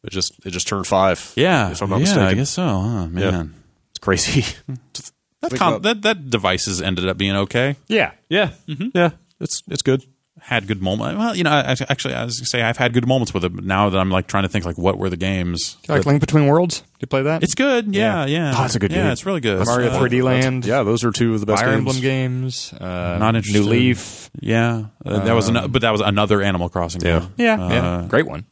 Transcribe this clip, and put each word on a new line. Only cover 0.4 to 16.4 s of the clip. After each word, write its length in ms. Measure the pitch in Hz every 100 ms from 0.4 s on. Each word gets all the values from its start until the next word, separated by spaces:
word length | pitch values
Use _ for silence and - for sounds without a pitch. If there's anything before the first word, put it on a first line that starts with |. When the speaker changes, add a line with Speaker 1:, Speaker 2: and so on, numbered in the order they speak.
Speaker 1:
it 60 | 98
just 180 | 90 -
turned 180 | 101 90
five. 460 | 98 95 87 - -
Speaker 2:
Yeah. 340 | 165 165 98
Speaker 1:
If 120 | -
I'm 60 | 98
not 80 | 95
Speaker 2:
Yeah, 40 |
Speaker 1:
mistaken. 220 | 170 185
Speaker 2:
I 100 | 95
guess 160 | 98 139
so. 160 | - 180
Huh, 360 | 95 101 113 85
Speaker 1:
Yeah. 160 | 87 95
Speaker 2:
man. 240 | 87 80 - _ _ _
Speaker 1:
It's 80 | -
crazy. 420 | - 90 - 139
<laughs> 500 | - - - 127 _
Just 200 | - - _ _ _
Speaker 2:
That 100 | 339
Speaker 1:
think 80 | 127
Speaker 2:
con-, 140 | 180
Speaker 1:
about 80 | 110
Speaker 2:
that, 200 | 196 220
that 280 | 208 202 139
device 360 | 117 92 92 -
has 140 | 90
ended 240 | 90 90 92
up 80 | 90
being 180 | 98 98
okay. 400 | 101 120 131 139 _
Speaker 1:
Yeah. 260 | 220 - - _
Yeah. 220 | 175 185 - -
Speaker 3:
Mm-hmm. 200 | 139 220
Speaker 1:
Yeah. 160 | 180 170 - _ _
It's, 220 | 156 - -
it's 140 | 143
good. 200 | - 131 - _ _ _
Speaker 2:
Had 260 | - 120 101
good 160 | 107
moment. 360 | 95 104 110 202
Well, 160 | 233
you 80 | 185
know, 60 | 165
I, 220 | 147 131
I, 40 | 127 -
actually, 240 | 135 131
I 80 | 127
was 140 | 117 117
gonna 80 | 127
say 140 | 123
I've 140 | 113 117
had 160 | 123
good 140 | 120 120
moments 260 | 131 113
with 120 | 95 87
it, 80 |
but 100 | 92
now 240 | 95 95 104
that 100 | 95
I'm, 120 | 95
like, 160 | 92 -
trying 160 | 98
to 60 | 95
think, 160 | 104 87
like, 100 | 82
what 220 | 90 98
were 100 | 95
the 80 | 90
games? 580 | 95 95 87 85 -
Speaker 4:
Do 40 | - -
you 60 |
like 100 | 147
Speaker 2:
that 40 | 143
Speaker 4:
Link 120 | 143
Between 260 | 143 151